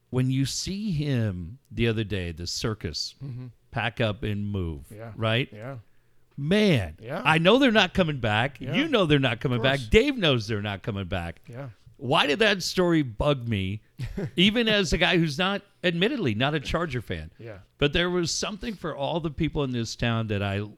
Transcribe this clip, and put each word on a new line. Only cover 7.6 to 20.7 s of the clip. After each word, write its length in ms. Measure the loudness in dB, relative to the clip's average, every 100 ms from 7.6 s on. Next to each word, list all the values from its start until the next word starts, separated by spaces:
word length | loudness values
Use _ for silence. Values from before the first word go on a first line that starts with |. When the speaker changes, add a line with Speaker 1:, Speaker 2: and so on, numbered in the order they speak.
| 6
Speaker 1:
not 200 | 6 4
coming 240 | 2 0 2
back. 400 | 2 2 0 -4
Speaker 2:
Yeah. 140 | -4
Speaker 1:
You 140 | -2 2
know 180 | 2 4
they're 120 | 4
not 220 | 4 0
coming 160 | -2 2
Speaker 2:
Of 40 |
Speaker 1:
back. 140 | 2 0
Speaker 2:
course. 80 | 6
Speaker 1:
Dave 280 | 6 6 2
knows 300 | 2 2 0
they're 160 | -4
not 200 | -2 -6
coming 240 | -6 -6 -4
back. 340 | -4 -6 -10 -16
Speaker 2:
Yeah. 220 | -14 -14 -16 -20 -10
Speaker 1:
Why 280 | 0 2 2
did 140 | 4
that 220 | 2 2
story 380 | 0 2 4 4
bug 460 | 0 0 0 0 0
me, 320 | -2 -2 -6 -10 -12 -10
Speaker 2:
<laughs> 280 | -6 -4 4
Speaker 1:
even 320 | 4 4 2
as 240 | 2 2
a 60 | 2
guy 180 | 2 2
who's 220 | 0 0
not, 240 | -2 -4 -8 _
admittedly, 520 | -2 0 0 0 -2
not 200 | 0 0
a 60 | -2
Charger 400 | -2 -2 -2 -6
fan? 300 | -6 -8 -10 -16
Speaker 2:
Yeah. 200 | -18 -18 -20 _
Speaker 1:
But 160 | 0
there 160 | 2 0
was 200 | 0 0
something 440 | -2 -4 -6 -8
for 200 | -8 -8
all 240 | -4 -2 -2
the 100 | -4
people 340 | -2 -2 -2
in 80 | -2
this 240 | -2 -4 -2
town 300 | 0 0 -2
that 160 | -2
I 180 | -2 -2 -6